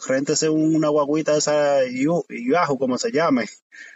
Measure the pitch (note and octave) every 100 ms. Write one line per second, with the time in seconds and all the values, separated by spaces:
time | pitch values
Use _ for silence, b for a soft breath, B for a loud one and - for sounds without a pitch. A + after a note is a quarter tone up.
0 | - C3 C#3+ D3 D#3+ D#3 D#3 D#3+ D#3 D3+
1 | C#3+ D#3 D3+ D3+ D3+ D3+ C#3+ C#3 B2+ B2+
2 | C#3+ E3+ - A#2 A#2+ E3+ D#3 C3 C3 B2
3 | A#2+ C3 E3 B2+ G#2 - _ B B